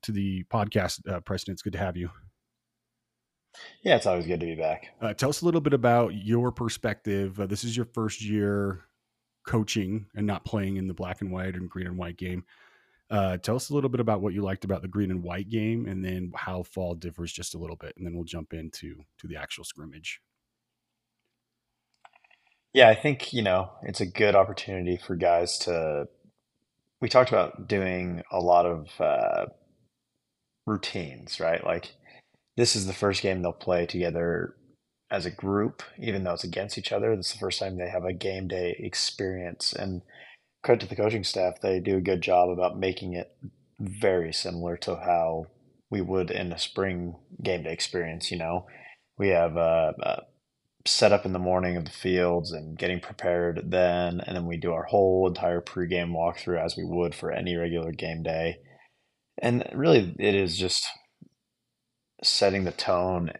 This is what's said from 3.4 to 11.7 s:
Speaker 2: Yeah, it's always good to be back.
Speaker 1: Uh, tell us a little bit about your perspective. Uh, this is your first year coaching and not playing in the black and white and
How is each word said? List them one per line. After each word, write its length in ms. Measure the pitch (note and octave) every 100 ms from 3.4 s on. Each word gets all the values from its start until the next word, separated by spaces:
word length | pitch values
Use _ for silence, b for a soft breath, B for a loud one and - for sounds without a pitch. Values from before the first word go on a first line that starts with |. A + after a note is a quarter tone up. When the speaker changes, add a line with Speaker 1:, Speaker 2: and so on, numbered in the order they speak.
| _ B B B
Speaker 2:
Yeah, 140 | F#3+ B2
it's 100 | G2+
always 200 | F2+ E2
good 140 | E2+
to 60 | E2+
be 80 |
back. 340 | D#2+ D#2+ E2 - -
Speaker 1:
Uh, 140 | A2+
tell 160 | - C3+
us 100 | D3
a 60 | F3
little 160 | E3
bit 100 | D3
about 420 | C3+ A#2+ A#2+ A2+
your 380 | G2+ G#2 A#2 B2
perspective. 880 | A#2+ A#2 - A2 G2+ G#2+ G2 G2 F#2+
Uh, 60 | F#2+
this 180 | G#2
is 100 | A#2+
your 120 | A2+ A#2
first 340 | - A2 -
year 640 | G#2+ G#2 G2+ G2+ G2 F#2 - _ _ _ _ _ -
coaching 580 | A#2 G#2 A2+ F#2+ G#2+ G2+
and 120 | G#2+ G#2
not 180 | G2
playing 320 | - G#2+ G2 G2
in 100 | F#2+
the 60 |
black 300 | F2 F#2 F2+
and 80 | F#2+
white 240 | F#2 F#2+
and 160 | F2+ F2+